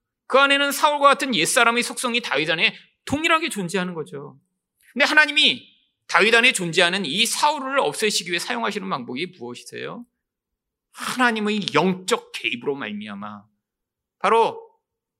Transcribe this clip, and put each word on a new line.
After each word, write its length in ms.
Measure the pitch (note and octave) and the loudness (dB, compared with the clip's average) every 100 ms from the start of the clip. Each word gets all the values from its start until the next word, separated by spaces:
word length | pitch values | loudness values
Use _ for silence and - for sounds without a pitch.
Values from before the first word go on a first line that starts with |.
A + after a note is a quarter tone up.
| _ _ - | _ _ 0
그 120 | C4 | 4
안에는 340 | C#4 C#4 C#4+ | 4 4 0
사울과 360 | - D#4 D4 C#4 | 2 2 6 4
같은 260 | C4+ C#4 | 4 0
옛사람의 480 | G3 D#3+ C4 A#3 A#3 | 0 2 4 4 2
속성이 380 | - B3 B3 A#3 | -2 -4 -4 -4
다윗 300 | A#3 C3+ D#3 | -2 -2 0
안에 240 | E3 G#3 - _ _ - | 0 0 -2 _ _ -8
동일하게 420 | C#4+ E4+ D#4+ D#4+ | -4 0 0 -2
존재하는 460 | G3+ F3 G3 F3+ | -6 -4 -4 -4
거죠. 440 | E3 C#3+ C#3+ C#3+ C3+ _ _ _ _ _ | -8 -10 -12 -16 -20 _ _ _ _ _
근데 140 | A#3+ C#4 | 0 4
하나님이 600 | D4+ D4 D4+ C#4 B2+ - _ _ _ - | 4 2 4 2 2 -8 _ _ _ -2
다윗 260 | E3+ G3 | 2 6
안에 180 | A3+ A#3+ | 6 4
존재하는 540 | A#3 F3 E3 F3 F#3+ D#3+ | 2 -2 2 2 2 -4
이 180 | F3 | -2
사울을 540 | A3+ - D4+ D4+ C4 C4+ | -2 0 0 0 -2 0
없애시기 520 | D3+ C#3+ G#3+ G#3 F3 | 0 0 -2 -2 -4
위해 80 | E3+ | -6
사용하시는 500 | - B3 A3 G#3 F#3+ | -4 -4 -4 -6 -6
방법이 360 | D#3 A#2+ B2+ - - | -8 -8 -10 -10 -12
무엇이세요? 640 | A#2+ A#2+ - A#2+ C3+ F#3+ A#3+ _ _ _ _ _ _ _ _ | -16 -16 -16 -14 -12 -14 -18 _ _ _ _ _ _ _ _
하나님의 680 | - - - B3 A3 G#3 G#3+ F3 | -12 -8 0 0 0 -2 -2 0
영적 600 | C#3+ F#3 F#3 - A3+ - | 0 2 0 -2 -4 -4
개입으로 420 | - A2 A#2+ B2+ | -8 -8 -6 -6
말미암아 720 | C#3 G#2+ G#2 G#2+ G2+ G#2 G#2 _ _ _ _ _ _ _ _ | -6 -6 -8 -10 -12 -12 -16 _ _ _ _ _ _ _ _
바로 420 | F#3+ A3+ G3+ A#2 - _ _ _ _ | 0 2 2 -2 -16 _ _ _ _